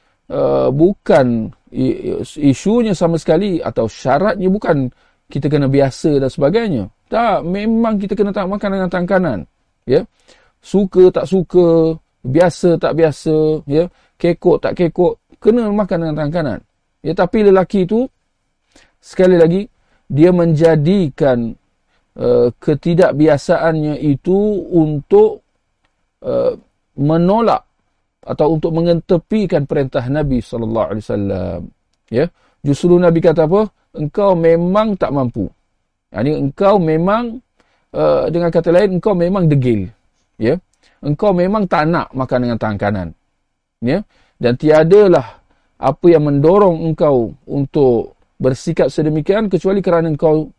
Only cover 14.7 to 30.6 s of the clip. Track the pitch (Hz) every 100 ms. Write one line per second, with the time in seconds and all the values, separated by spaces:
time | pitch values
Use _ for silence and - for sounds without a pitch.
14.7 | - 170 - 175 - _ _ - 240 220
15.7 | 208 196 175 165 151 147 170 147 95 -
16.7 | _ _ _ 139 170 180 226 208 190 180
17.7 | 202 175 220 262 - _ _ _ _ _
18.7 | _ _ _ _ - 185 180 165 180 208
19.7 | _ _ _ - 139 170 180 170 151 165
20.7 | 160 147 202 143 - 143 123 117 101 _
21.7 | _ _ _ _ - 123 123 120 - -
22.7 | 147 170 170 165 131 156 143 - 170 160
23.7 | 160 151 143 147 139 - 190 208 202 -
24.7 | 175 156 151 - 202 214 - _ _ _
25.7 | _ _ _ _ _ - 123 120 - _
26.7 | _ _ - 143 165 175 214 226 127 -
27.7 | _ _ _ _ _ - - 151 160 170
28.7 | 160 170 170 - 175 - 220 190 165 139
29.7 | 151 131 147 123 147 147 127 - 117